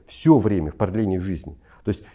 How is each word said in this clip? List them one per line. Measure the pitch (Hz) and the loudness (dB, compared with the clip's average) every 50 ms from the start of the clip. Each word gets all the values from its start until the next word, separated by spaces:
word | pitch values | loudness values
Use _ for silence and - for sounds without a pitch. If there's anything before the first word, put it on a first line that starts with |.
| - | -20
всё | - - - - 160 156 123 | -20 -10 0 4 6 6 6
время | 95 107 101 90 78 76 | 4 2 0 0 -2 -4
в | - | -4
продление | - 107 92 95 110 110 95 95 90 | -4 -4 -2 -2 -2 -2 0 -2 -2
жизни. | 90 98 90 76 - 73 73 - _ _ - - - | -4 -4 -6 -8 -8 -12 -18 -20 _ _ -20 -10 -6
То | 110 | -6
есть, | 107 - - - | -6 -6 -8 -20